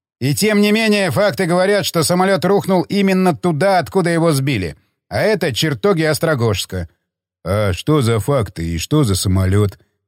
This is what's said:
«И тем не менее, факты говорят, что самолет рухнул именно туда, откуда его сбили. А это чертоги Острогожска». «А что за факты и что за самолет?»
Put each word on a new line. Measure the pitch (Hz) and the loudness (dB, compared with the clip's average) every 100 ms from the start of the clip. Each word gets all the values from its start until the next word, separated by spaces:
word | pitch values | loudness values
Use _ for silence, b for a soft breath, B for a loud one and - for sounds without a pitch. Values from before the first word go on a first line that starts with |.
| _ - | _ -6
«И | 127 147 | -2 0
тем | 208 208 | 2 2
не | 208 | 2
менее, | 214 220 208 185 | 2 2 0 0
факты | 131 202 139 185 | 0 0 0 0
говорят, | 175 190 208 - | 2 2 0 0
что | 170 | -2
самолет | 156 180 185 190 180 | 0 2 2 2 2
рухнул | 202 - 185 | 0 2 0
именно | - 202 196 185 185 147 | 0 0 2 2 0 0
туда, | 180 147 196 185 | -2 0 2 2
откуда | 156 190 175 | 0 -2 0
его | 165 165 | 2 2
сбили. | 139 135 117 85 73 _ _ - | 0 0 -2 -4 -8 _ _ -8
А | 104 | -2
это | 185 208 170 | 0 0 -2
чертоги | 110 156 135 202 170 | -2 -2 0 0 2
Острогожска». | 156 151 165 147 117 101 - 92 85 _ _ _ _ _ 82 | 0 0 0 0 0 -2 -4 -8 -10 _ _ _ _ _ -4
«А | 104 101 | -2 -2
что | 87 - 151 | -2 0 0
за | 113 113 | 0 -2
факты | 104 139 101 - 82 | 0 -2 -2 -6 -6
и | 82 | -6
что | - 151 | -2 0
за | 120 92 | 0 0
самолет?» | 98 92 92 101 101 - _ _ | 0 0 2 0 0 -4 _ _